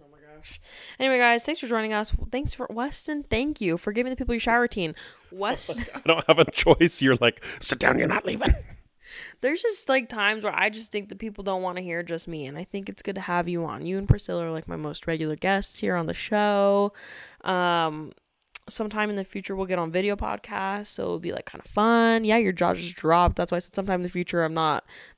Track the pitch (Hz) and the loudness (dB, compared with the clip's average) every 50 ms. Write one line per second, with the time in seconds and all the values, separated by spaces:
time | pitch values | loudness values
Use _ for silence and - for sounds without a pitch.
0 | _ _ - - - - 151 156 - - - - - - - - - - - - | _ _ -20 -20 -20 -20 -20 -20 -20 -20 -20 -20 -20 -20 -20 -20 -18 -16 -6 -2
1 | 262 269 262 247 247 240 233 233 - 294 320 - 277 226 233 220 214 220 214 208 | 2 2 4 6 6 6 6 4 2 -2 -4 -4 -2 -2 -2 0 0 0 -2 -2
2 | 220 - - - - - - 262 302 - - - 247 - 220 226 247 294 - - | -2 0 -2 -2 -2 -2 -4 -4 -4 -4 -6 -6 -8 -8 -4 -4 -4 -2 -4 -6
3 | - - 302 294 285 - 226 220 269 302 302 - 214 170 165 175 - 214 208 233 | -4 -4 -6 -6 -2 -2 0 0 0 -2 -2 -2 0 0 0 0 -2 -2 -2 -2
4 | 247 254 262 254 254 233 240 226 - 240 226 240 240 240 - 202 175 156 151 - | -2 -2 -2 -4 -2 -2 -2 0 2 2 2 4 2 2 0 -2 -4 -4 -4 -8
5 | - - - _ _ - 180 190 196 214 277 - - - - 233 233 - - 269 | -16 -20 -20 _ _ -18 -8 -6 -4 -4 -4 -4 -4 -6 -6 -6 -6 -8 -8 -6
6 | - - 165 165 - - 160 160 156 - - - - 170 151 - 170 165 - - | 2 2 2 2 6 4 6 6 6 2 4 2 6 6 6 6 6 2 4 4
7 | 135 135 127 113 120 117 - - - - - - - - 131 120 - 127 127 123 | 4 4 4 6 4 2 2 0 -12 -14 -10 -6 -2 -2 0 2 2 2 2 2
8 | - 160 190 - - - 226 214 - - - - - - - - - _ _ _ | 2 0 0 0 0 -2 -2 0 2 2 2 2 0 -14 -18 -20 -20 _ _ _
9 | _ - - - - - - - - 269 311 359 - 466 403 - - - 262 269 | _ -20 -18 -18 -18 -18 -12 -2 -2 -2 0 0 -2 -2 -2 -2 0 2 2 2
10 | 226 - 233 214 202 208 214 220 214 202 151 165 190 214 214 220 226 - - 208 | 2 -2 -4 0 2 2 2 0 -2 -2 0 2 0 0 0 -4 -12 -6 -6 -6
11 | 196 208 202 196 220 220 208 202 190 202 190 185 185 180 175 185 185 175 165 170 | -6 -8 -12 -10 -10 -10 -10 -6 -4 -2 -2 -2 -2 -4 -4 -6 -6 -6 -6 -6
12 | 175 165 170 160 - 170 165 151 139 131 147 160 185 - - 196 196 202 196 - | -4 -4 -6 -6 -6 -8 -8 -8 -8 -8 -8 -10 -12 -8 -8 -10 -8 -10 -12 -8
13 | - 202 190 196 185 - 175 175 170 175 175 170 165 151 98 123 151 170 190 196 | -8 -8 -6 -6 -4 -2 -2 -2 0 -2 -2 -4 -4 -6 -8 -8 -6 -6 -4 -2
14 | 196 202 214 208 - - 180 175 170 165 160 160 160 - 175 156 151 147 156 - | 4 4 4 4 4 -4 -4 -4 -4 -4 -6 -8 -8 -8 -8 -8 -6 -8 -8 -6
15 | - 170 165 156 160 156 151 - - 190 196 196 202 - - - 214 196 185 175 | -4 -4 -4 -2 -2 -4 -4 -2 0 0 0 0 0 -4 -6 -4 -2 -2 0 0
16 | 165 165 170 - - - 214 208 208 208 208 202 202 202 202 202 202 202 - - | -2 -4 -4 -6 -4 -2 0 2 2 4 4 4 4 4 6 4 2 0 -2 -8
17 | - - - - - - - _ - - 185 180 180 175 170 170 165 160 151 156 | -20 -18 -18 -18 -18 -20 -18 _ -4 -2 0 2 2 2 2 2 2 0 -2 -4
18 | 156 - - _ _ _ _ _ _ _ - - - - - - 220 214 214 214 | -10 -12 -14 _ _ _ _ _ _ _ -18 -16 -10 -6 -4 -4 -4 -2 -2 -2
19 | 214 208 208 196 190 - - 196 190 - 196 190 190 185 185 175 165 165 165 185 | 0 0 0 -4 -6 -6 -8 -10 -8 -6 -4 -4 -2 -2 0 -2 -2 0 0 0
20 | 196 202 202 196 214 - - - - - 208 202 190 190 202 208 208 - - - | 0 0 -2 -2 -4 -6 -6 -6 -8 -8 -6 -4 -4 -4 -4 -6 -6 -8 -6 -6
21 | - 180 170 165 175 170 - - - - - - - - - 208 214 226 233 233 | -4 -4 -4 -4 -4 -6 -6 -8 -8 -12 -16 -16 -14 -4 0 4 4 6 6 6
22 | 226 226 226 226 220 214 214 240 220 190 180 165 175 170 180 175 175 175 180 - | 6 6 4 4 4 4 4 4 4 2 2 2 2 2 2 0 -2 -8 -10 -2
23 | - 156 165 175 175 165 165 - 175 - 175 175 180 - - 202 190 196 185 180 | 2 4 6 6 6 4 4 0 -2 0 0 -4 -4 -4 -6 -6 -2 0 -2 -2
24 | 180 180 - 180 180 - - 170 165 156 160 160 160 156 139 - - - - - | -2 -4 -4 -4 -4 -2 0 0 0 0 0 0 2 2 0 0 -4 -8 -20 -20
25 | - - - | -20 -18 -10